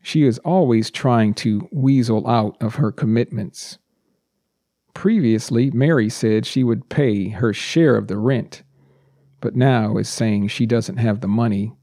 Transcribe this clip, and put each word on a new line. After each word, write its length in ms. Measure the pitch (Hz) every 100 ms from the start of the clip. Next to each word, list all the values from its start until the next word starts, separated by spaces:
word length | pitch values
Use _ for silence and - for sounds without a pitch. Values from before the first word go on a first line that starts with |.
She 200 | - 160
is 160 | 139 110
always 440 | - 185 143 113 110
trying 460 | - 135 120 107
to 340 | 101 113 104 95
weasel 520 | 151 131 135 117 107 117
out 280 | 117 107 -
of 140 | 110 123
her 160 | 117
commitments. 840 | - 110 113 120 107 98 - - - _ _ _ _ _ _ _ _ _ _ _
Previously, 800 | - 190 226 123 110 - 117 135
Mary 360 | 117 143 151 107
said 380 | - 113 110 110
she 160 | 135
would 260 | 123 113 -
pay 420 | - 139 101 95
her 220 | 101 113
share 440 | 101 - 160 160 110
of 100 | 104
the 100 | 98
rent, 460 | 117 139 - - _ _ _ _ _ _ _ _
but 160 | 107 123
now 400 | 135 123 104 107
is 120 | 104
saying 380 | - 113 104 101
she 180 | -
doesn't 340 | 117 117 113 117
have 240 | 113 101
the 40 | 98
money. 480 | 107 117 98 110 -